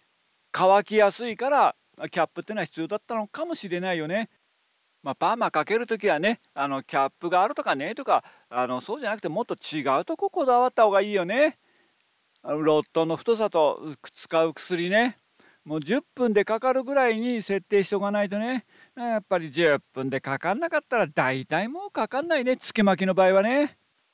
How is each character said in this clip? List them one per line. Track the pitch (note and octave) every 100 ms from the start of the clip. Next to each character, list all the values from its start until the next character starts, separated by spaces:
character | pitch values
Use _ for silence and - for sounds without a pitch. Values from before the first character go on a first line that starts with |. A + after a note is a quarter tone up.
| _ _ _ _ _
乾 | - F#3 G3
き | G3
や | G#3+ G3+
す | - A#3+
い | G#3+
か | B3+
ら、 | C#4+ F3 - _ - D3+
キ | F3+
ャ |
ッ | D#3
プ | -
っ |
て | E3
の | G#3+
は | E3
必 | -
要 | E3
だ | G#3
っ |
た | - A3+
の | G#3
か | -
も | E4+ D#4+
し | G3
れ | F3+
な | F#3
い | E3+
よ | D#3
ね。 | G3 A3+ _ _ _ _ _ _ _
ま | C#3+
あ、 |
パ | C3 E3+
ー | A#3
マ | F#3+
か | D#3
け | D3 A3
る | A#3+
時 | A3 G3+
は | D3+
ね、 | G3 A#3 _
あ | - C#3+
の、 | C3+
キ | - D3
ャ | C3+
ッ | _
プ | F3
が | F3+
あ | G#3+
る |
と | C#4+
か | A#3 C#3+
ね | D#3
え |
と | A3+
か、 | B3+ D#3 - _ -
あ | A#2+ B2
の、 | B2+
そ | D3+ C4+
う |
じ | A3+
ゃ |
な | A3
く |
て、 | E3
も | E3+
っ | A#3
と |
違 | - - D#3 C3+ C3+
う |
と | F#3 D#4+
こ | G4
こ | F#4+
だ | C4 B3
わ | B3+
っ |
た | B3+
方 | A3
が | G3
い | G#3
い |
よ | G3+
ね。 | F3 A#3+ D4+ - _ _ _ _ _ _ _ _
あ | B2
の、 | D3
ロ | D#3 D3+
ッ | C#3+
ド | E3 D#3+
の |
太 | D#3+ - A3+
さ | G#3
と、 | E3+ D3 -
う-、 | D3+ C#3 -
使 | - - E3
う | E3
薬 | - - F3 F3
ね。 | G#3 B3 - _ _ _ _
も | - D#3+
う |
十 | D3 B3+ - -
分 | B3
で | G#3
か | G3 A3
か | B3+
る | C4
ぐ | B3
ら | C#4 B3
い | A3
に | B3 A#3
設 | F#3+ G3 -
定 | G3+
し | F#3
て | G3+
お |
か | G3+
な | G#3
い | G3+
と | G3+
ね。 | A#3 B3+ - _ _ -
や | A#3+ A3
っ | -
ぱ | F#3
り | D#3+
十 | C3+ E3+ C#3 -
分 | C3 C3
で | C3
か | - C3+
か | E3
ん | G#3+
な | E4+
か | D#4
っ | -
た | A#3+
ら、 | D#3+
大 | D#3+ C3 C3+ B2+
体 | D#3 A3
も | D#4+ G4+
う |
か | D4+ A3
か | C4
ん | E4+
な | D#4
い |
ね、 | B3 B3+
つ | -
け | -
巻 | G3+ F#3
き | F#3+
の |
場 | F3+ F#3
合 |
は | F#3+
ね。 | G#3+ C4+ D4 - _ _ _